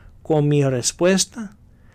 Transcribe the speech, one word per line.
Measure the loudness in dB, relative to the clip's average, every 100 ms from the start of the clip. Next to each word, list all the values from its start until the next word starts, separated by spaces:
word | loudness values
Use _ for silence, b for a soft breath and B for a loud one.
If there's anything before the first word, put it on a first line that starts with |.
| b b
con | -2 0 2
mi | 2
respuesta | 0 -2 -6 -2 0 0 -2 -10 -16 -18 -20 b b